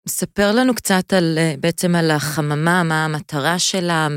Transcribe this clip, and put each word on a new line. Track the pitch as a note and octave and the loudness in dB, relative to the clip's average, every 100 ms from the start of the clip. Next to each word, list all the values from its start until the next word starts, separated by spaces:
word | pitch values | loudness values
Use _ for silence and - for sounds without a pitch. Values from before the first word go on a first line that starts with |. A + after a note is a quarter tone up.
| - | -12
ספר | - F3 - G3+ A3+ | -6 -4 0 2 2
לנו | B3+ A3+ | 2 0
קצת | - F#3 - | 0 0 2
על, | F#3+ E3 D#3+ | 0 2 0
אה, | E3 C3+ | 0 0
בעצם | E3+ - F3+ F3 | -2 0 0 2
על | D#3+ | 2
החממה, | D3+ D3 D3+ D3+ D3 E3 F3+ | 0 -2 -2 -2 0 2 2
מה | E3 D#3 D#3 | 2 0 -2
המטרה | D3+ - D3 D3 F3+ | -4 -6 -4 -2 0
שלה, | - F#3+ F3 D#3+ D#3 | -2 -2 -2 0 0